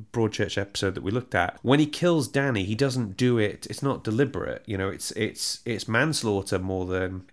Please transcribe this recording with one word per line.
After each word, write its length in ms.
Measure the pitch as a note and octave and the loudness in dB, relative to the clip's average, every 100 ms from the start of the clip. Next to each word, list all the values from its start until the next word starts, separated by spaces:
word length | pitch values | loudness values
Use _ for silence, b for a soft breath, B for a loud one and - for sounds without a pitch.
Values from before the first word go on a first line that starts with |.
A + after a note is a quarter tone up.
| G#2+ | -8
Broadchurch 440 | A#2+ A2 - G2+ - | 0 0 0 -2 -2
episode 380 | G2+ - G2+ F#2 | -4 -2 -2 -2
that 80 | |
we 80 | F#2+ | -2
looked 240 | A#2 - F#2+ | -4 0 0
at, 240 | F2 - | 0 -2
when 160 | A2+ C#3+ | 4 4
he 40 | D3 | 4
kills 440 | - F3 E3 A#2+ | 2 2 4 2
Danny, 340 | C#3+ C#3 A2 | 0 2 0
he 120 | F#2+ A2 | 0 0
doesn't 420 | C#3 B2+ A2 F#2+ | 0 0 -4 0
do 200 | B2 A#2+ | 2 4
it, 300 | G#2 - - | 2 -2 -10
it's 140 | C3 | -4
not 220 | C#3 B2 - | -2 -2 -2
deliberate, 580 | G#2+ C#3+ F#2+ - A#1 - | 2 2 0 -4 -6 -6
you 120 | G2 | -2
know, 100 | G2 | -2
it's, 220 | F2 - | -4 -6
it's, 480 | - A2 - - - - | -2 -2 -2 -6 -6 -6
it's 200 | G#2+ - | -6 0
manslaughter 720 | A2+ D3+ C#3+ A2+ G2 - F#2+ | 2 2 2 0 0 0 -2
more 260 | F#2 F#2+ F2+ | 0 -2 -2
than, 400 | F#2 F#2 F#2 - | -2 -2 -4 -4